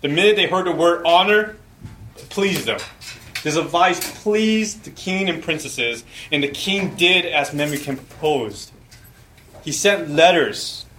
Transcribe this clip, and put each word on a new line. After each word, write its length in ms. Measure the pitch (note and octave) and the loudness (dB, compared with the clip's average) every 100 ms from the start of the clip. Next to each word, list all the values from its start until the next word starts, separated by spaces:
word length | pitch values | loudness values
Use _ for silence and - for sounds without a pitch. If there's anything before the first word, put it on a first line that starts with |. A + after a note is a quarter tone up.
The 80 | C#3+ | 0
minute 280 | D3+ G3+ G#3 | 2 4 4
they 100 | E3+ | 2
heard 200 | F3+ F3+ | 0 0
the 60 | |
word 320 | D3+ E3+ E3+ E3 | 2 2 4 4
honor, 500 | E3+ F#3+ G#3 G#3+ - - - - - - - | 4 6 2 2 -8 -20 -20 -20 -18 -20 -20
it 120 | - | -12
pleased 380 | - G3 E3 A#2 | -4 -2 -2 -4
them. 120 | G#2 - - - - - - | -6 -8 -16 -18 -18 -14 -10
This 140 | D#3 D3+ | -4 -2
advice 680 | D3+ E3+ F3+ F3 - - | 0 2 2 2 -6 -6
pleased 640 | G#3+ G#3 A3 A3 G#3+ - | -2 2 2 2 -2 -6
the 60 | - | -16
king 380 | - - F#3+ F#3+ | -12 -6 -4 -2
and 140 | D#3+ | -4
princesses, 640 | E3 D#3 C3+ C3 A#2 A#2 - - - | -4 -6 -6 -6 -6 -6 -12 -20 -6
and 120 | D3+ | -2
the 60 | C#3+ | -2
king 460 | C#3+ - G3 F#3 | -4 -4 -2 -4
did 320 | - F3 F#3 E3+ | 0 2 2 0
as 240 | D#3 C#3+ | -2 -2
Memucan 460 | D3 D3 C#3+ - C3 | -2 -4 -4 -6 -8
proposed. 720 | - - D#3 C#3+ A2 G2+ - - - - - - - - - - | -10 -6 -2 0 -2 -10 -18 -20 -20 -20 -20 -20 -20 -20 -20 -16
He 100 | - | -8
sent 380 | D3+ G3+ G3 D#3+ | 0 2 2 0
letters 760 | D3 E3+ E3+ B2 G#2 - - - | 6 6 6 2 -2 -10 -12 -18